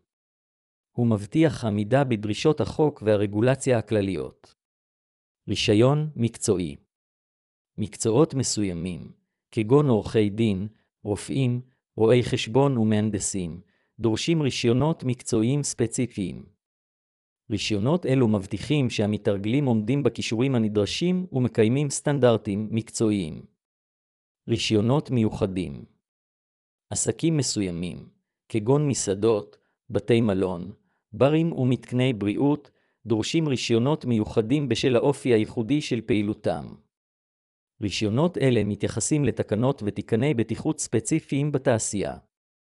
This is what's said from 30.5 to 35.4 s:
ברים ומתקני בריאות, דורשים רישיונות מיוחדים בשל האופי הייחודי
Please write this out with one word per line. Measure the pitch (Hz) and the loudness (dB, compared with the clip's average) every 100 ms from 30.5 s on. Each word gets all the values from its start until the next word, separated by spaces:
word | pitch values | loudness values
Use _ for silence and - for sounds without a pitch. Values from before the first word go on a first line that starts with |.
| 90 92 - _ _ _ | -4 -10 -16 _ _ _
ברים | 107 131 156 165 | 2 2 4 2
ומתקני | 165 127 127 - 123 127 | 0 0 0 -2 0 0
בריאות, | 113 101 98 139 147 - _ _ _ 107 | 0 -2 0 2 0 -4 _ _ _ -2
דורשים | 110 110 165 156 | 0 0 0 0
רישיונות | 131 - 113 123 156 | -2 0 2 2 0
מיוחדים | 127 113 107 - 110 147 143 | 0 0 0 0 0 0 0
בשל | 113 143 120 | 0 2 2
האופי | 123 139 135 | 2 0 2
הייחודי | 113 | 2